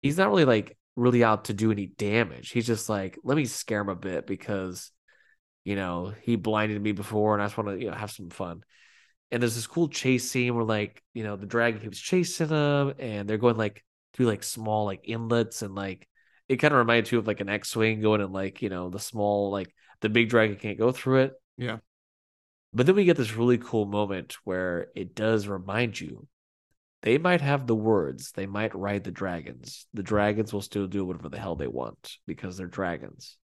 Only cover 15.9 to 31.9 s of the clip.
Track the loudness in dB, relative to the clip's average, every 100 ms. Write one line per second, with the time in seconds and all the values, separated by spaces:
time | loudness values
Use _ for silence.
15.9 | -10 _ _ _ _ _ 2 4 6 6
16.9 | 4 4 0 0 -4 -2 -4 -4 0 2
17.9 | 4 2 2 0 -4 -6 -4 -6 -4 -6
18.9 | -8 -8 -2 0 2 0 -2 -6 _ _
19.9 | _ 0 2 4 4 4 0 -8 0 0
20.9 | 0 2 4 2 -2 _ -10 -8 -8 _
21.9 | _ _ _ _ _ _ _ _ 2 6
22.9 | 8 6 6 2 2 4 4 4 -2 0
23.9 | 0 0 -2 -8 -12 -4 -2 -2 -2 -6
24.9 | -10 -10 -2 0 2 0 -6 -4 -2 -2
25.9 | -4 -12 -14 -20 _ _ _ _ _ _
26.9 | _ 2 2 4 2 2 0 2 2 4
27.9 | 4 2 -6 -12 -10 -8 -4 -4 -4 -2
28.9 | -2 -4 -6 -6 -6 -10 -16 -18 -18 -14
29.9 | -10 -2 2 2 2 -2 -4 -6 -6 -4
30.9 | -4 -4 -6 -10 -8 -8 -6 -6 -6 -8